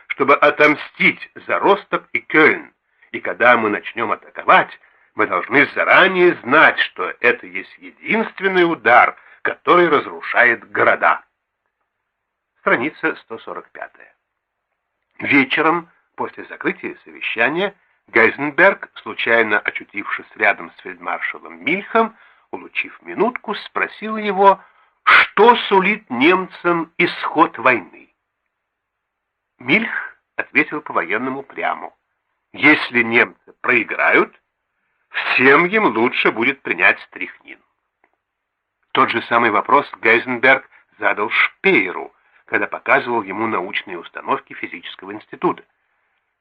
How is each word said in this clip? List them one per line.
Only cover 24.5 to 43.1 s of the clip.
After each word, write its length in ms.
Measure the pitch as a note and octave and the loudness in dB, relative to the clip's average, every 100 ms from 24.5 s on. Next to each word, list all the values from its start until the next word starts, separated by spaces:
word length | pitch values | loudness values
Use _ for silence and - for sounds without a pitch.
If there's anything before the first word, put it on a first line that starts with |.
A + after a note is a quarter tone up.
| F#3+ - _ _ _ | 4 -2 _ _ _
что 520 | - - - - A3+ A#3 - | 4 4 4 4 6 6 2
сулит 400 | F#3+ F#3 G#3+ - | 0 2 -4 -6
немцам 840 | A#2+ D3+ F#3 F3+ - F3 E3+ D#3+ - | 0 2 2 -2 -6 -2 -2 -4 -4
исход 600 | E3+ - - D3+ D#3+ - | -4 -2 -4 0 0 2
войны. 500 | B2 A#2 E2+ - _ _ _ _ _ _ _ _ _ _ _ _ _ _ _ _ | 0 0 -4 -20 _ _ _ _ _ _ _ _ _ _ _ _ _ _ _ _
Мильх 580 | B2 G3+ A#3 - - _ _ - | 0 0 0 -8 -10 _ _ -10
ответил 440 | - C3 D3+ D3+ | -4 -2 -2 -4
по-военному 600 | - A2+ E2+ G#2+ C3 C3+ | -6 -6 -2 -4 -4 -8
прямо: 500 | - E2 E2+ D#2+ F2 _ _ _ _ _ _ | -12 -8 -6 -6 -10 _ _ _ _ _ _
«Если 500 | G2 C#3 D3+ - B2 | 0 2 2 0 -2
немцы 500 | A2+ A#2 G2 - _ - | 0 2 0 -4 _ -10
проиграют, 760 | A#2+ B2 F#2+ - D#2 B2+ G#3+ _ _ _ _ _ _ _ _ | -2 -2 -2 -2 0 2 0 _ _ _ _ _ _ _ _
всем 560 | - - - C3 D3 F3+ | -10 -4 2 4 4 2
им 200 | G#3+ F3+ | 0 0
лучше 460 | A2 A#2+ - F#3+ | 0 -2 0 -2
будет 300 | A2 B2 C3+ | 0 -4 -4
принять 380 | - F2 G2 A2+ | -8 0 2 0
стрихнин». 560 | - F#2+ F2+ - - - _ _ _ _ _ _ _ _ _ _ _ _ _ | -6 -14 -14 -14 -20 -20 _ _ _ _ _ _ _ _ _ _ _ _ _
Тот 180 | - C3+ | -2 0
же 120 | A#2 | -2
самый 280 | - A#2 A#2 | 0 0 2
вопрос 400 | G#2 - C#3 - - | 0 2 0 0 -4
Гейзенберг 680 | A2+ A#2 A#2+ B2 C3 B2+ - _ _ - | 2 2 0 0 2 2 0 _ _ -6
задал 320 | G#2 G2+ G#2 | -4 -2 -4
Шпееру, 800 | - - - F#3+ D3+ F#2 D#2 C#2 _ _ _ | -2 -2 0 0 2 0 -6 -12 _ _ _
когда 220 | - A2 G#2 | -6 -4 -4
показывал 560 | E2 - C3+ B2 | -8 -2 -2 0